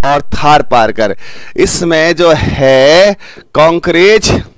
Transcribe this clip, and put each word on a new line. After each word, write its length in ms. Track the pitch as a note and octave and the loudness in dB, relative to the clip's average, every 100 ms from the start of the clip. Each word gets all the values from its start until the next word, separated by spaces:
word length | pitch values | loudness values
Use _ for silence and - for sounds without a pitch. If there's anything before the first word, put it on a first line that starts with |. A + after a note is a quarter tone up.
| C#3 | 0
और 160 | C#3+ | -2
थार 400 | - - D3 D3+ | -4 -2 2 2
पार 300 | C3+ B2 A2+ | 2 0 0
कर। 240 | G#2 G#2+ F#2+ - - - - | -2 -4 -6 -12 -18 -14 -4
इसमें 580 | - - F3 D#3+ D#3+ E3 | -2 -2 -2 0 0 0
जो 180 | E3+ D3+ | 0 0
है 800 | - - C3+ C3 C3+ E3 G3+ G3+ - - - | -2 -2 2 4 4 4 2 0 -10 -20 -10
कॉन्करेज 920 | - D#3 E3+ E3+ E3 F#3+ G#3+ - - - | 0 2 2 -2 2 2 2 0 -4 -6